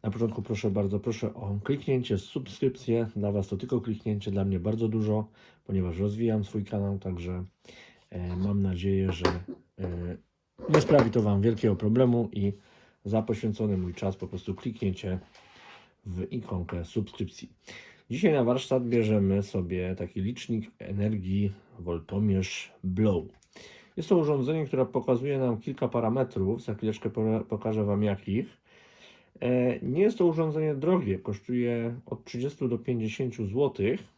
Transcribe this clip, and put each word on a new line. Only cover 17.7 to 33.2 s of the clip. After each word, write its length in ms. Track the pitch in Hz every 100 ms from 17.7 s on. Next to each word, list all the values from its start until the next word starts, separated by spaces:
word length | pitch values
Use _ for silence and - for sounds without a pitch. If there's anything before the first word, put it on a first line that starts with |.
| - - - _
Dzisiaj 240 | 127 196
na 100 | 147
warsztat 460 | 120 127 - 131 120
bierzemy 540 | 120 107 107 98 98
sobie 520 | 101 101 90 90 90 92
taki 260 | 87 -
licznik 500 | 98 123 - 113 107 _
energii, 720 | - 101 104 107 92 98 101 98 - -
woltomierz 920 | 87 85 80 98 107 95 92 - - -
Blow. 420 | 95 92 107 92 78 - _ - - - - -
Jest 100 | 165
to 80 | 180
urządzenie, 480 | 147 143 127 160 143
które 200 | 135 127
pokazuje 540 | 135 113 123 135 135
nam 180 | 127 110
kilka 300 | - 131 127
parametrów, 760 | 120 113 123 127 - 95 117
za 120 | - 104
chwileczkę 340 | 110 110 110
pora-, 340 | 113 110 110
pokażę 400 | - 104 110 107
Wam 200 | 104 101
jakich. 540 | 104 98 - 104 - - _ - - - - - _ -
E, 400 | 123 127 123 -
nie 220 | 131 139
jest 160 | 208 247
to 80 | 175
urządzenie 500 | 160 156 151 156 139
drogie, 440 | 151 185 110 92
kosztuje 760 | - 101 - 123 120 117 117 120 -
od 200 | 120 -
trzydziestu 420 | 123 135 143 131
do 100 | 117
pięćdziesięciu 680 | 117 120 110 107